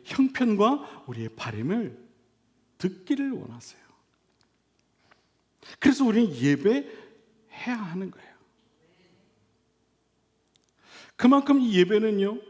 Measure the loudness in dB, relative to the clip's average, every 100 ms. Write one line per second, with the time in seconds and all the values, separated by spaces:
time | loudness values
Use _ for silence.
0 | -8 -2 -2 0 -2 2 2 0 -6 -18
1 | -14 -10 -10 -10 -10 -8 -4 -4 -6 -12
2 | -20 _ _ _ _ _ _ _ -8 -8
3 | -6 -6 -4 -8 -12 -18 -20 -20 _ _
4 | _ _ _ _ _ _ _ _ _ _
5 | _ _ _ _ _ _ -20 0 2 4
6 | 2 4 0 0 2 2 2 0 -2 -16
7 | -20 _ _ _ _ -12 -8 -8 -8 -10
8 | -10 -14 -20 _ _ _ _ _ _ _
9 | _ _ _ _ _ _ _ _ _ _
10 | _ _ _ _ _ _ _ _ _ -20
11 | -20 0 4 4 4 2 4 4 4 2
12 | 2 0 -2 -4